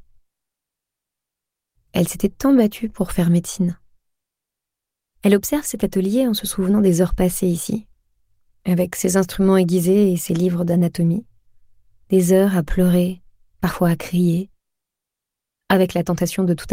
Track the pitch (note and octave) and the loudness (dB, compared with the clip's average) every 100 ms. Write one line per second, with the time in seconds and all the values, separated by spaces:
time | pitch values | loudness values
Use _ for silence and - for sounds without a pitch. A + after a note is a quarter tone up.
0 | _ _ _ _ _ _ _ _ _ _ | _ _ _ _ _ _ _ _ _ _
1 | _ _ _ _ _ _ _ _ _ - | _ _ _ _ _ _ _ _ _ -2
2 | F3 - G3+ - C4+ C4+ G#3+ - A3 - | -2 -2 -4 -2 2 4 2 -2 -10 -6
3 | F#3+ - E3+ F3 F3 - F3 E3+ _ _ | -4 0 2 0 -2 -4 -4 -4 _ _
4 | _ _ _ _ _ _ _ _ _ _ | _ _ _ _ _ _ _ _ _ _
5 | _ _ G3+ G3+ - D4 D4 A3 G3 G3 | _ _ 2 2 2 -4 -4 -4 -4 -2
6 | F#3 A3+ C4 G#3 - - F#3 G#3 G3 E3+ | -2 0 0 -2 -4 -4 0 2 4 2
7 | F3+ - F3+ - F#3 E3+ - G#3+ G#3 _ | 2 0 -2 0 -2 -2 -4 -8 -8 _
8 | _ _ _ _ _ _ - F3 F3+ - | _ _ _ _ _ _ -2 -2 -2 -2
9 | F#3+ F#3 F#3 - F#3+ F#3+ F3 F3+ F3 G3 | 0 0 -2 0 2 4 2 2 2 2
10 | G3+ F3 - E3+ F3+ E3+ F3 F3 E3+ - | 2 0 -2 -2 0 -2 0 0 0 0
11 | E3 F3+ A#3+ _ _ _ _ _ _ _ | 0 -2 -6 _ _ _ _ _ _ _
12 | _ F#3+ F3 F#3+ G3 F#3 D3 - F3+ F3+ | _ 0 4 4 2 0 -2 0 2 2
13 | F3+ F#3 - _ _ _ F3 - F3 E3 | 0 -6 -16 _ _ _ -6 0 0 0
14 | - F3 F3 E3+ G3 _ _ _ _ _ | -2 0 0 0 -4 _ _ _ _ _
15 | _ _ _ _ _ _ - F#3+ F#3 F3+ | _ _ _ _ _ _ -2 0 0 -2
16 | E3+ F3 F3 - F#3 E3+ - | -4 -2 -2 -2 -2 -2 0